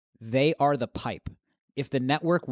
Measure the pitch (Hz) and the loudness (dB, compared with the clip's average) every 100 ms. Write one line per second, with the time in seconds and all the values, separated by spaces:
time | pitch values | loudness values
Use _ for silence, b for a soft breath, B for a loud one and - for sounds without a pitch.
0 | _ _ 113 131 151 160 143 143 120 - | _ _ -4 2 2 2 2 2 -4 -6
1 | 120 95 - - _ _ _ - 135 135 | -8 -8 -12 -18 _ _ _ -10 -4 -2
2 | 127 151 170 175 - | 0 0 2 0 0